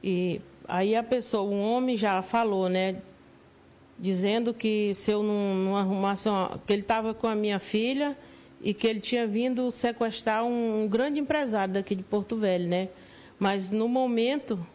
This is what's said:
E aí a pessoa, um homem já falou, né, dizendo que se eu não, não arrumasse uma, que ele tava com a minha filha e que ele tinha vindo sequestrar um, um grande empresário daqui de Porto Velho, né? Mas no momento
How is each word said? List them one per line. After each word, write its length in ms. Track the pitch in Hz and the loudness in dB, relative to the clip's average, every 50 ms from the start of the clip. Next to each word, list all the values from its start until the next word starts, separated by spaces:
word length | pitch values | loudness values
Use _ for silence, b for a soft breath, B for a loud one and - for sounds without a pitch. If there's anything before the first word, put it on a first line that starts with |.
E 400 | - 190 185 180 180 180 170 - - - - - - | 0 0 0 0 0 0 -2 -4 -6 -12 -20 -20 -10
aí 280 | - - 180 190 208 220 | -4 -2 0 2 2 2
a 80 | 226 233 | 0 0
pessoa, 440 | 226 254 247 233 - - 214 190 | 0 -2 -2 0 -2 -2 -2 0
um 140 | 208 202 202 | 0 0 0
homem 340 | 202 214 233 247 254 254 247 | 0 0 0 0 2 0 0
já 280 | 214 214 208 190 185 185 | 0 2 2 2 0 0
falou, 440 | - - 233 233 220 202 190 185 180 | 0 0 0 2 2 2 2 2 2
né, 260 | 180 185 185 190 190 190 - - - - - - - - - - - - - - - - - - - - | 2 2 2 0 -2 -4 -10 -18 -20 -20 -20 -20 -20 -20 -20 -20 -20 -20 -20 -20 -20 -20 -20 -20 -16 -6
dizendo 520 | 180 185 190 180 190 196 208 233 240 233 | -2 -2 0 2 2 2 2 2 0 -2
que 440 | 226 233 - 220 214 208 208 202 196 | -2 -2 0 0 2 2 2 0 0
se 160 | - - - | 0 0 0
eu 100 | 208 208 | 2 2
não, 340 | 208 208 208 208 202 196 190 | 2 0 0 0 0 0 0
não 220 | 190 190 190 196 | 0 0 0 2
arrumasse 500 | 202 196 185 196 196 196 196 202 196 - | 0 0 0 0 0 0 0 0 0 0
uma, 320 | 220 208 190 185 - - 156 - | 0 2 2 0 -2 -4 -8 -2
que 80 | - 202 | 0 0
ele 80 | 208 | 0
tava 320 | 202 - 226 226 220 220 220 | 0 0 -2 0 0 -2 -4
com 140 | 220 - | -2 -2
a 80 | 226 220 | 0 0
minha 240 | 214 214 208 202 190 | 0 0 0 0 -2
filha 580 | - - - 214 220 240 269 277 294 285 277 - B B B B B B B - - | -4 -2 0 0 2 2 0 0 0 -2 -2 -6 B B B B B B B -6 -4
e 100 | - 202 | -4 -2
que 140 | 208 - | 0 0
ele 140 | 226 220 214 | 0 0 0
tinha 260 | 202 - 240 240 233 | -4 -2 0 0 0
vindo 420 | 220 202 220 240 254 254 233 254 247 | 0 0 0 0 0 0 0 0 -2
sequestrar 760 | 226 - - 240 233 233 233 220 220 - - 226 214 220 233 | -2 0 -2 -2 0 0 -2 -2 -2 -2 -2 0 0 2 2
um, 400 | 240 240 240 233 226 220 214 214 | 0 0 0 0 0 0 0 0
um 40 | |
grande 320 | 214 196 226 254 294 294 302 | 2 2 2 2 2 0 -2
empresário 540 | 294 254 311 302 285 247 214 208 196 190 185 | 0 0 0 0 0 0 0 0 0 0 0
daqui 200 | 196 190 - 202 | -2 0 -2 -4
de 100 | 190 190 | -4 -4
Porto 320 | - - 208 196 - 233 | -2 -2 -2 -2 -2 -2
Velho, 300 | 226 214 196 185 180 180 | 0 2 2 2 2 2
né? 200 | 170 175 180 190 185 B B B B B B B B B | 2 0 0 0 -2 B B B B B B B B B
Mas 320 | B 202 196 196 196 190 185 | B 0 0 0 0 -2 -2
no 200 | 202 214 220 233 | -2 0 0 2
momento 760 | 247 254 262 254 240 226 226 247 277 294 277 - 226 185 170 - - | 2 2 2 2 2 2 2 2 0 0 -2 -4 -4 -4 -6 -10 -14